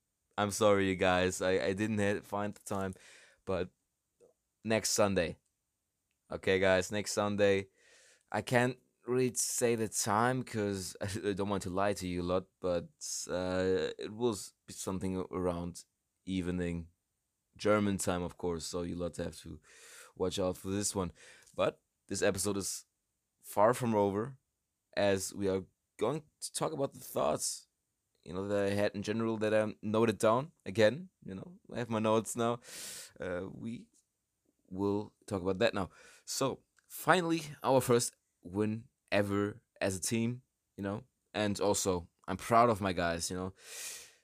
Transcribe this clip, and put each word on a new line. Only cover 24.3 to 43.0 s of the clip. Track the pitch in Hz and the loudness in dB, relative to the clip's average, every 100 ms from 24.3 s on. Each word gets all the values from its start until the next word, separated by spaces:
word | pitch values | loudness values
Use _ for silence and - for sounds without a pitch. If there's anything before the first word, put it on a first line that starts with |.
| 135 _ _ _ _ _ - | -10 _ _ _ _ _ 0
as | 101 98 - | 2 2 -2
we | - 98 | -4 0
are | 95 90 _ _ - | 0 -4 _ _ -4
going | 107 156 - _ | -2 -2 -8 _
to | - | -10
talk | - 156 | -4 -4
about | 156 139 | -2 -4
the | 135 | -6
thoughts, | - - 147 151 - - - _ _ _ _ _ | -8 -2 0 0 -2 -6 -12 _ _ _ _ _
you | - | -10
know, | 90 101 | -6 -2
that | 101 98 | 0 2
I | 101 | 2
had | 104 101 | 0 0
in | |
general | 101 110 113 110 | -4 -2 0 0
that | 107 | 2
I | 107 107 - | 2 2 -2
noted | 107 107 113 101 | -2 2 4 4
down. | 110 117 151 - - | 4 4 0 -10 -6
Again, | 95 107 135 190 _ - | 4 4 4 -6 _ -12
you | 95 | -12
know, | - 180 - | -12 -18 -12
I | 117 | -8
have | 117 | -4
my | 113 | 0
notes | 110 110 104 117 | 4 2 2 -2
now. | 117 120 - - - - - - | -2 -2 -8 -14 -14 -14 -18 -10
Uh, | 92 90 92 | -6 -6 -6
we | - 113 120 208 _ _ _ _ _ _ _ _ | -10 -12 -12 -14 _ _ _ _ _ _ _ _
will | 92 101 101 104 - - | -2 0 0 -4 -14 -6
talk | 98 | -4
about | 92 92 | -2 0
that | 117 | 0
now. | 101 87 - - - - | 0 -6 -8 -20 -20 -12
So, | - 139 98 _ _ _ | -4 -4 -4 _ _ _
finally, | - - 180 165 165 151 147 | -6 2 2 4 -2 -2 -4
our | 117 131 | 4 4
first | 127 120 - - _ _ | 6 2 2 -6 _ _
win | 90 95 107 110 - _ _ | -6 -2 0 -2 -8 _ _
ever | 101 101 101 101 - _ _ | 2 2 2 0 -4 _ _
as | 98 92 | -2 -2
a | |
team, | - 113 117 123 - _ _ - | -2 0 0 -2 -10 _ _ -10
you | |
know, | 101 104 - _ _ | -6 -6 -10 _ _
and | 95 104 98 | -2 0 2
also, | 101 98 101 90 85 _ - | 2 2 2 -2 -4 _ -8
I'm | 95 | -8
proud | - 117 120 | 2 6 6
of | 101 | 4
my | 98 | 0
guys, | 87 | 0